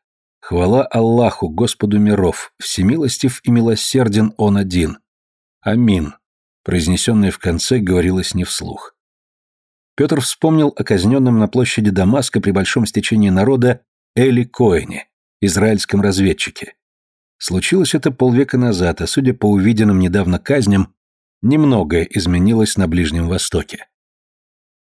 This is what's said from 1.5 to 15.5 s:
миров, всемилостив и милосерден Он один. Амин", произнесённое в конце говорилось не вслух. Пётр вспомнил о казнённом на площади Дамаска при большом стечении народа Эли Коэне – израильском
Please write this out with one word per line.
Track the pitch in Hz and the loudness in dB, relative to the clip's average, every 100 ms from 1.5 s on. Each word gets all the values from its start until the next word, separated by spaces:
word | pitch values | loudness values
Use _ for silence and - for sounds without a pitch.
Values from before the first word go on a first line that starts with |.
| 80 117 - 104 104 | -2 -2 -2 -2 2
миров, | 104 101 90 - - _ | 2 2 0 -2 -12 _
всемилостив | - - 92 156 139 - 131 127 | -12 -2 0 0 -2 -2 -4 -4
и | - | 0
милосерден | 120 117 110 - 131 117 104 110 - | 0 2 -2 -2 0 0 2 0 0
Он | 107 101 | 0 0
один. | 95 90 78 - _ _ _ _ _ _ | 0 -2 -2 -6 _ _ _ _ _ _
Амин", | - 113 120 95 73 - _ _ _ _ | -4 0 2 2 -2 -10 _ _ _ _
произнесённое | - 90 80 90 - 110 98 | -4 -2 0 -2 0 2 2
в | - | 0
конце | 95 85 - 127 | -4 -4 0 -2
говорилось | 95 90 90 92 90 | 0 0 0 -2 -4
не | 90 | -6
вслух. | 87 - 85 - - _ _ _ _ _ _ _ _ _ _ - | -6 -8 -10 -14 -18 _ _ _ _ _ _ _ _ _ _ -4
Пётр | 143 151 | -2 0
вспомнил | 123 - 160 160 147 - | -4 -2 0 2 0 -2
о | |
казнённом | - 101 95 135 127 117 | -2 0 2 2 2 2
на | 107 | 2
площади | 127 123 - 107 | 0 -2 0 0
Дамаска | 95 92 135 - 113 | 2 2 0 0 -2
при | 98 | 0
большом | 98 92 - | -2 0 -2
стечении | 110 - - 110 104 | -2 -2 -2 0 2
народа | 92 107 135 123 127 _ _ _ | 2 2 2 2 0 _ _ _
Эли | - 131 123 | 0 2 2
Коэне – | 120 - 120 85 - - - _ _ _ | -2 0 2 2 -2 -14 -16 _ _ _
израильском | 101 | -2